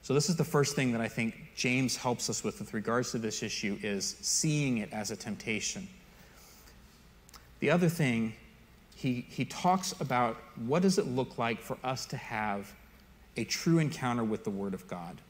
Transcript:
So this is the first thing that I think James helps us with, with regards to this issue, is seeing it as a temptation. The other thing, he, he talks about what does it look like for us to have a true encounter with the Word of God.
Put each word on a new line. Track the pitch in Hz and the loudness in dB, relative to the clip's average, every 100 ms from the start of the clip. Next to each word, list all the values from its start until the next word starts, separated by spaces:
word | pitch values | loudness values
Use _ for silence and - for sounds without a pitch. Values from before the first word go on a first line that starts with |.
So | - | 2
this | 135 147 | 2 4
is | 165 | 2
the | |
first | 143 147 139 - | 2 4 4 2
thing | 131 | 2
that | 117 | 2
I | 110 | 0
think | - 113 - - - | 0 -2 -4 -16 -2
James | 127 127 131 - | 0 2 2 0
helps | 127 117 - | 0 0 -2
us | 110 | -2
with, | 107 - | -4 -6
with | 104 | -6
regards | 110 104 117 123 | -4 0 0 0
to | 123 | -2
this | 110 - | -2 -2
issue, | 107 - 104 98 | -4 -2 -2 -2
is | 110 98 92 - | -2 0 -2 -4
seeing | - - 160 151 139 117 | 0 2 4 2 2 0
it | 104 | -2
as | 107 104 | -6 -6
a | 104 | -6
temptation. | 117 98 - 107 - 101 95 - - - - - - - - - - - - - - - - - | -6 -6 -2 -2 -2 -6 -10 -14 -20 -20 -20 -20 -20 -20 -20 -20 -20 -20 -20 -20 -20 -20 -20 -2
The | 127 | 2
other | 175 175 | 4 4
thing, | 170 139 117 113 113 - - - - - | 4 2 2 0 -4 -20 -20 -20 -20 -20
he, | - 131 123 - | -4 -2 -2 -4
he | - 127 | -4 -4
talks | - 180 185 185 - | 0 2 4 0 -6
about | 139 127 120 113 - - | 0 2 2 0 -10 -8
what | 117 156 | 0 4
does | 190 190 | 4 4
it | 143 | 2
look | 127 123 - | 0 -2 -2
like | 117 113 | -2 -2
for | - - | -4 -6
us | 127 131 | -4 -4
to | - 120 | -6 -8
have | - 110 107 101 98 - - - - - - - | -6 -2 -2 -2 -6 -16 -20 -20 -20 -20 -10 -6
a | |
true | 113 - - 165 | -2 0 4 4
encounter | 156 - 127 120 | 4 0 0 0
with | 113 107 | 0 0
the | - | -2
Word | 98 98 | -4 -4
of | 95 - | -6 -8
God. | 90 85 82 - | -10 -10 -12 -18